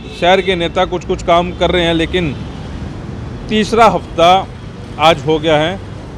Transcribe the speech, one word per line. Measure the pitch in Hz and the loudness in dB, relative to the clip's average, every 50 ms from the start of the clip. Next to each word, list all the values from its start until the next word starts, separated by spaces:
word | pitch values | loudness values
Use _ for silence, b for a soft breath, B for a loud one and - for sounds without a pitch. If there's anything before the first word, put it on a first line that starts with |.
| - - - - | -6 -12 -6 0
शहर | - 170 185 196 | 2 4 4 4
के | 180 185 190 | 4 2 0
नेता | 170 170 165 - 185 185 | 0 -2 -2 0 0 0
कुछ-कुछ | 175 175 175 - - 185 - - | 0 -2 -4 -4 -4 -4 -2 2
काम | - 170 170 175 180 | 2 4 4 2 0
कर | 170 - 180 170 | -2 -2 0 2
रहे | 170 180 170 | 2 2 2
हैं, | 165 170 | 2 2
लेकिन | 165 165 - - 185 180 151 120 107 - - - - - - - - - - - - - - - - - - - - - - | 0 0 0 -2 -2 -2 -2 -4 -6 -8 -10 -10 -12 -12 -10 -10 -10 -10 -10 -10 -12 -12 -12 -10 -10 -10 -10 -12 -10 -6 -2
तीसरा | 220 214 208 - 233 214 233 | 0 0 0 2 4 6 6
हफ्ता | 208 175 170 - - - 165 165 170 180 190 175 - - - - - - - - - - - | 6 4 2 -4 -4 0 4 4 6 6 4 2 -2 -10 -14 -14 -14 -14 -14 -14 -12 -4 2
आज | 147 160 170 156 123 | 4 4 4 4 2
हो | 151 160 156 | 0 0 0
गया | 147 165 156 147 | 2 2 2 2
है, | 151 165 190 190 - - - - - - - | 2 0 -2 -6 -10 -12 -14 -14 -14 -14 -14